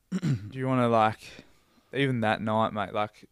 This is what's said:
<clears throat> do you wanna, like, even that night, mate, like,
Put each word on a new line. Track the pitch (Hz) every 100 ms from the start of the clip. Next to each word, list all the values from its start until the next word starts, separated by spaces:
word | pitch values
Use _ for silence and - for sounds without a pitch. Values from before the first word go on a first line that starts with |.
| _
<clears throat> | 185
do | 160 120 101 131
you | 131
wanna, | 131 120
like, | 113 110 110 - - - _ _ _ _
even | 127 139 123
that | 107 -
night, | 110 110 110
mate, | 107 95
like, | 107 107 - -